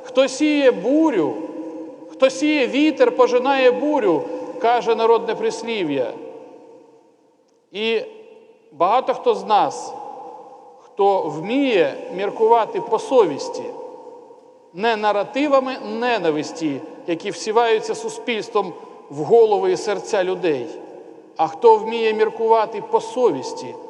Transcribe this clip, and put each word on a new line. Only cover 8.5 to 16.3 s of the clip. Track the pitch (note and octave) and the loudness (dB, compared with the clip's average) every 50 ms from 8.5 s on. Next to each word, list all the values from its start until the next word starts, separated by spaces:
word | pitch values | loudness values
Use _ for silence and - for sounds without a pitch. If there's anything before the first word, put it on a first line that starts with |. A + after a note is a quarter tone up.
| - _ _ _ | -20 _ _ _
багато | - C#3 E3 F#3 A3 B3+ B3+ C4 B3 | -2 0 2 4 4 2 2 0 -4
хто | C4 - B3 A3 | 0 2 0 0
з | G3 F#3+ | 0 0
нас, | G3 A3 G3 E3+ C#3 - - - - - - - - - - - - - - - - - - - - - - | 2 4 4 4 2 0 -6 -10 -12 -12 -12 -14 -14 -14 -16 -16 -16 -18 -18 -20 -20 -20 -20 -20 -20 -20 -20
хто | - - - - G3 G3+ G3 F#3+ | -20 -20 -2 2 2 4 4 2
вміє | - D#3+ D3 D3+ D#3+ G3 A#3+ C#4 C#4+ C4 A#3 F#3+ D#3 C#3 A#2+ B2 - - - | 0 -2 -6 -6 -6 -2 0 0 2 2 4 2 2 2 0 -6 -12 -10 -8
міркувати | F3+ G3 G3+ - - A3+ A3 A#3 A#3 G#3+ - - G3 | -6 -6 -6 -2 2 4 4 4 4 2 0 -2 -6
по | - - - G#3 | -4 -2 -2 -2
совісті, | - - C#4 B3+ G#3+ E3+ C#3+ A#2+ - - - - - - - - - - - - - - - - - - - - - - - - _ - _ | -2 2 4 4 4 4 2 -4 -8 -10 -10 -10 -10 -10 -12 -12 -14 -16 -16 -18 -20 -20 -20 -20 -20 -20 -20 -20 -20 -20 -20 -20 _ -20 _
не | E3+ G3+ A#3 A3+ | -2 0 0 0
наративами | G#3+ G#3+ G#3+ G3+ G#3 G3 - - C4+ C#4+ D4+ C#4 C4+ B3+ C4 C4 B3 - G#3 G#3+ A3+ | 2 0 0 0 0 -2 -2 -2 -2 0 2 2 2 2 0 -8 -8 -10 -8 -6 -4
ненависті, | A#3 B3 A#3 G#3+ E3+ E3 | -2 0 0 0 0 0